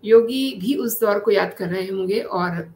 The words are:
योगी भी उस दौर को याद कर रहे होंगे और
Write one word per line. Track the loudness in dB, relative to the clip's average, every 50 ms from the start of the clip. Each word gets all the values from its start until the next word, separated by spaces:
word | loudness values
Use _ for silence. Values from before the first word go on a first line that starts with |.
| 2
योगी | 6 6 6 6 6 0 -2 -2 -4 -4
भी | -4 -2 -2 -2
उस | 0 -2 -4 -2 0
दौर | 0 2 2 2
को | 2 2
याद | 2 2 2 0 -4
कर | -6 -6 -4
रहे | -4 -4 -4 -4
होंगे | -4 -4 -2 -2 -2 -2
और | -2 -4 -4 -2 -2 -2 -4 -6 -8 -10 -10